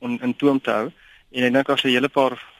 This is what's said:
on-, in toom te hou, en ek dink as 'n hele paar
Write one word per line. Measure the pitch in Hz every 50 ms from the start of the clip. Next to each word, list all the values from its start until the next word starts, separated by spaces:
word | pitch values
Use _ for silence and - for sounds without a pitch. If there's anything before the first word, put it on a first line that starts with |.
on-, | 127 120 120 117
in | 127 123 117
toom | - 143 143 139 135
te | - 120
hou, | 107 107 113 156 - _ - - - _ _ _
en | - 127 123
ek | 123
dink | 123 139 135 -
as | 139 - -
'n | 135
hele | 123 123 135 143
paar | - 143 135 127 127 - - - -